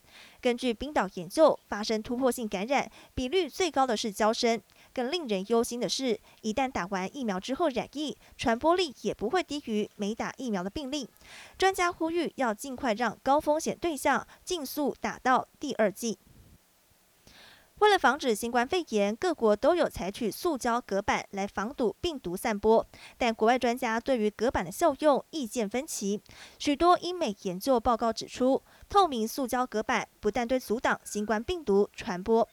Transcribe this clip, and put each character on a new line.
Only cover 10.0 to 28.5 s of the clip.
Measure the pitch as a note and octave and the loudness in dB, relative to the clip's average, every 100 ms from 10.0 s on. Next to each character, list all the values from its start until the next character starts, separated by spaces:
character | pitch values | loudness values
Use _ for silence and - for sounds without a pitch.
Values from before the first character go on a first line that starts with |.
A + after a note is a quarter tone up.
| G3+ | -6
打 | A3+ G#3+ - | -4 -8 -6
疫 | B3+ | -4
苗 | G3+ | -4
的 | F#3 | -4
病 | D#4 C4 | -6 -6
例。 | D4 A#3+ _ - - - - | -6 -8 _ -20 -20 -14 0
专 | F#4+ | 2
家 | F#4+ F4 | 4 0
呼 | F4 E4 | 0 -2
吁 | E4+ D#4 - | 0 -2 -2
要 | B3+ | -2
尽 | G#3 C#4+ B3 | -2 -8 -4
快 | C4+ | -2
让 | G#3+ A#3+ - | 0 -2 -2
高 | - C#4+ | 2 2
风 | D4 D4+ | 4 0
险 | B3 - | 0 -2
对 | F4 C#4 | -4 0
象 | D4 B3+ - - | 2 0 -2 -16
尽 | - F4+ C4 | -8 -6 -6
速 | - C#4 - | -2 -2 -2
打 | A3 E3 | -6 -4
到 | B3 B3 - - | 2 2 0 -8
第 | D4 - | -8 0
二 | G#3+ | 0
剂。 | F#3 A#3 G3 _ - - - _ _ _ _ _ _ - - - - _ - | 0 -6 -6 _ -20 -20 -20 _ _ _ _ _ _ -20 -20 -20 -20 _ 2
为 | G#4+ | 4
了 | F#4+ | 6
防 | B3+ C#4+ | 4 2
止 | C#4 | 0
新 | G#3 A#3 | -2 0
冠 | B3 A#3+ | 0 2
肺 | F#4 D#4 | 0 0
炎， | G#3+ G3+ | 0 0
各 | A3 F4+ | 0 -2
国 | D#4 A3+ | 2 4
都 | G#3 C#4 E4+ | 4 4 4
有 | A3+ | 2
采 | - F#3+ | -2 -6
取 | - A3+ | -4 -6
塑 | - F4+ C4+ | -2 -4 -2
胶 | B3 A#3 | 0 -2
隔 | - G3 | -2 -4
板 | G3+ A3 - | 0 -2 -4
来 | G3+ G3 | -6 -6
防 | - G3+ C#4+ | -4 -6 -2
堵 | A3+ - | -2 -2
病 | F4+ C#4 | -6 -4
毒 | F3+ F3+ | -6 -4
散 | B3 G#3 | -4 0
播， | A3 A3+ - - - - | 4 4 2 -10 -18 -4
但 | B3 A3+ | -2 2
国 | A3 | 2
外 | B3+ | 4
专 | A#3+ A#3+ | 2 0
家 | A#3+ A3+ | -2 -2
对 | B3+ B3+ | 0 0
于 | G#3+ | 0
隔 | - A#3 | 0 -2
板 | C#4 | -2
的 | F3 | -4
效 | - E4+ C4+ | 0 0 4
用 | D4+ B3+ - | 4 4 0
意 | E4 A#3+ | -8 -6
见 | B3 G3+ | -4 -2
分 | B3 D#4 | -4 -6
歧。 | - G3 G#3 - - - - | -6 -4 -4 -6 -20 -20 -6
许 | - | -2
多 | C#4+ E4+ F4 | 4 6 4
英 | E4+ | 2
美 | F4+ D4 G3+ | -4 -4 -4
研 | G3 F3+ | -6 -4
究 | C4+ B3 | 2 2
报 | B3 A3+ | 2 0
告 | A#3 | 0
指 | A3 - | -4 -8
出， | - B3+ | 0 2